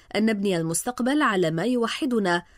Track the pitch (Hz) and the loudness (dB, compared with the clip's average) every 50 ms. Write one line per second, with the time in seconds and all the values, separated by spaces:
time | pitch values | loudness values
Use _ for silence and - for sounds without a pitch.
0 | - _ - - 226 220 220 202 196 202 185 165 165 160 165 - - 247 247 - | -20 _ -2 0 2 2 2 0 0 0 0 0 0 -2 -2 -4 -4 -6 -4 -2
1 | 240 247 277 302 302 247 208 190 180 160 160 160 175 233 254 247 226 220 - - | -2 0 2 2 2 2 2 2 2 2 0 0 0 0 0 0 0 -2 -2 -4
2 | 320 269 240 226 202 180 170 175 175 - - | -4 0 0 0 2 2 0 0 -2 -6 -20